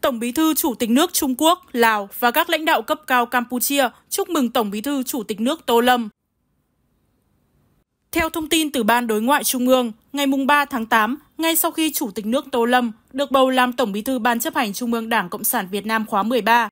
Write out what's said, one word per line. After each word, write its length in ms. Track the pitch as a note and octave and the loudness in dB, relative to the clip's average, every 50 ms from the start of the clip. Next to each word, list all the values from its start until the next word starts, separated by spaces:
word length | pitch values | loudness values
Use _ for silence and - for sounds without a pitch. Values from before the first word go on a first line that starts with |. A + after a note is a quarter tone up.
Tổng 180 | - D4+ C4 A3+ | 0 -2 -2 -2
Bí 140 | A#3 A#3+ A#3+ | -4 -4 0
thư 220 | D#4 D#4+ D#4+ D#4 | 2 2 2 2
Chủ 200 | - - D#4 A#3 | 0 -2 -2 -2
tịch 160 | - B3 G#3 | -2 0 2
nước 220 | A#3 C4 E4 F4+ - | 2 2 2 2 0
Trung 220 | - - C4+ C4 A#3 | -2 -2 -2 -2 2
Quốc, 280 | D4+ D#4+ F4 F4 - _ - | 2 2 2 2 -2 _ 0
Lào 360 | B3 A#3 A3+ A3 G#3 G3+ G3 - - | 2 2 2 2 0 -4 -8 -8 -2
và 120 | - A#3+ | -2 0
các 200 | A#3+ D4+ E4+ - | 2 2 0 0
lãnh 140 | E4+ D#4 D#4+ | -2 -2 0
đạo 180 | D#4+ D#4+ A3+ A3+ | 0 0 0 0
cấp 180 | - D4+ D#4 - | -2 -4 -6 -2
cao 200 | - C4+ B3 A#3+ | 0 0 0 0
Campuchia 640 | A#3+ - B3 A#3+ A#3+ B3 B3 - - C#4 C#4+ C4+ A#3 - - _ _ | 2 0 -2 -2 -2 -4 -4 -4 -2 0 0 0 0 -2 -8 _ _
chúc 200 | - - G4 - | -6 -6 -4 -2
mừng 200 | F4 D#4+ C4 A#3 | 0 0 0 0
Tổng 200 | - B3+ A#3 G3+ | 0 -2 -2 -2
Bí 100 | G3 G#3+ | -4 -6
thư 220 | G#3+ C#4 D4 C#4 B3+ | -4 -4 -4 -4 -4
Chủ 200 | - - C#4 G#3 | -4 -6 -8 -6
tịch 180 | - A3 - | -6 -6 -4
nước 260 | A3 B3+ D#4 D#4+ - | -2 -2 -2 -4 -2
Tô 140 | - A#3+ A#3 | 2 2 4
Lâm. 280 | A#3+ B3 B3+ B3 A#3 G#3 _ _ _ _ _ _ _ _ _ _ _ _ _ _ _ _ _ _ _ _ _ _ _ _ _ _ _ _ _ _ _ _ _ _ _ _ _ _ _ _ - | 4 4 2 2 0 -6 _ _ _ _ _ _ _ _ _ _ _ _ _ _ _ _ _ _ _ _ _ _ _ _ _ _ _ _ _ _ _ _ _ _ _ _ _ _ _ _ -4
Theo 180 | E4 E4 D#4+ | -2 -2 -2
thông 180 | D#4+ E4+ D#4 D4 | -4 -6 -4 0
tin 220 | E4+ D#4+ D#4+ D4+ | 0 0 0 0
từ 120 | - C#4 A3+ | -2 -2 0
Ban 240 | G#3 A3+ A#3+ A#3+ | 2 2 2 2
Đối 140 | A3+ A3 G#3 | 0 -2 -2
ngoại 240 | A3 B3 C#4+ C#4+ C#4 | 2 2 2 2 0
Trung 240 | - - C4 B3 B3 | -2 -2 0 2 4
ương, 240 | B3+ B3+ B3 A#3 A3 _ _ _ - | 4 4 2 -2 -6 _ _ _ -4
ngày 140 | C#4 C#4 | -2 0
mùng 200 | C#4 C#4 C4+ C4+ | 0 0 0 2
ba 180 | C4 D4 D4 C#4+ | 2 2 2 2
tháng 220 | C#4 - A#3 A3+ | 0 -4 -6 -2
tám, 320 | A3+ B3 A3+ G#3+ A3 C4 D4+ _ _ _ - | 2 2 2 2 2 -2 -6 _ _ _ -4
ngay 180 | D#4+ E4 E4 | -2 0 0
sau 140 | D#4+ - E4+ | 2 0 -2
khi 220 | D#4+ - D#4+ D#4 C#4+ | 0 0 -2 -2 -2
Chủ 180 | - D#4 A3 | -2 -6 -6
tịch 160 | F#3 A3 G3 | -6 -6 -4
nước 200 | G#3+ A#3 C#4 - C4+ - | -2 -2 -2 -2 -2 -2
Tô 120 | B3 A#3 | 0 2
Lâm 280 | A#3+ B3 B3+ A#3+ A#3 G#3+ _ _ _ - | 4 2 2 2 0 -6 _ _ _ -6
được 180 | C4 C#4+ C#4 | -6 -4 0
bầu 200 | C4 C4+ C4 C4 | 4 4 4 4
làm 220 | C4 B3+ B3 B3 B3 | 4 2 2 2 2
Tổng 200 | B3 C4 G#3 F#3+ | -2 -2 -2 -2
Bí 100 | G#3 G#3+ | -4 -2
thư 160 | C4 C4 B3+ | -2 -2 0
Ban 220 | G#3+ B3 A#3 A#3 | 0 0 0 0
Chấp 140 | - D#4+ - | -2 -4 -2
hành 180 | D4+ C4 G#3 G3 | -2 -4 -4 -4
Trung 200 | - B3 A#3 A#3 | -6 -4 -4 -2
ương 160 | A#3 A3+ A3+ | -4 -2 -2
Đảng 200 | A#3 A3 F#3 F3 | -2 -2 -2 -4
Cộng 160 | - G#3 G3+ | -8 -6 -4
sản 240 | - - A#3+ G3 F3+ | -2 -2 -2 -4 -4
Việt 160 | F#3+ G3+ G3 | -6 -6 -4
Nam 200 | G#3+ A3+ A3+ A3 | -2 -2 -2 -2
khóa 160 | G#3+ - G3+ G3 | 0 -2 0 0
mười 180 | A3 B3+ B3 | 2 0 0
ba 280 | G3+ A3 A#3 A#3+ A#3 G#3 | 2 4 4 4 2 0